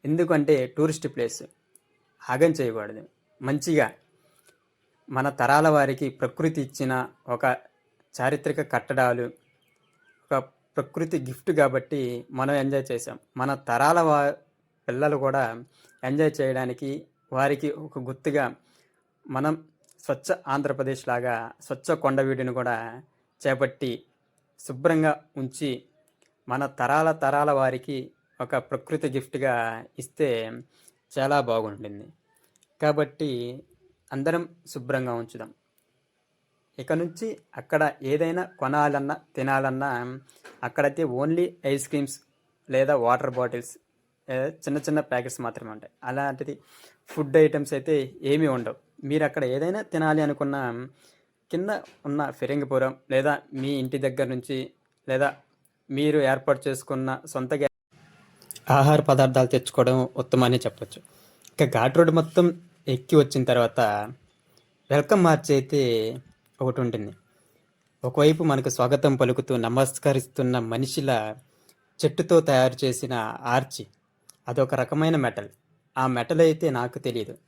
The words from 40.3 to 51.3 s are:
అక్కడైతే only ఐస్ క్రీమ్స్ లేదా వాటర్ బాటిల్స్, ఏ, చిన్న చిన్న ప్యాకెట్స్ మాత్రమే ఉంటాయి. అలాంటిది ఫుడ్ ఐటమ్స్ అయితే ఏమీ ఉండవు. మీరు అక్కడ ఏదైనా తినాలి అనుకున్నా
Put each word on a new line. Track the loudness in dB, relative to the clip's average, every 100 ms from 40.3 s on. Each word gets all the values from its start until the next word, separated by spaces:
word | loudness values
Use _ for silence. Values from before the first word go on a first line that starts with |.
| _ -20 -12 -6
అక్కడైతే | 0 0 0 -4 -2
only | -2 0 -2 -4 -4
ఐస్ | -2 -2
క్రీమ్స్ | -4 -4 -8 _ _ _ _ -2
లేదా | 0 2 2 2
వాటర్ | 2 0 -2
బాటిల్స్, | -4 -6 -12 -20 _ _ _ _ -8
ఏ, | -4 -4 -6
చిన్న | -6 -4 -2
చిన్న | -2 -2
ప్యాకెట్స్ | -4 -4 -8 -10
మాత్రమే | -10 -16 -16
ఉంటాయి. | -20 _ -8
అలాంటిది | -4 -4 -6 -10 -12 _ -20 -20 _ -12
ఫుడ్ | -6 4 6 6
ఐటమ్స్ | 4 -4 -4
అయితే | 0 0 0 -6 0
ఏమీ | 2 2 0
ఉండవు. | -4 -10 _ -12 -2
మీరు | 0 0
అక్కడ | 0 -2 0
ఏదైనా | -2 -4 -4
తినాలి | 0 2 2 2
అనుకున్నా | 0 -2 -2 -4 -8 -12 _ _ _ _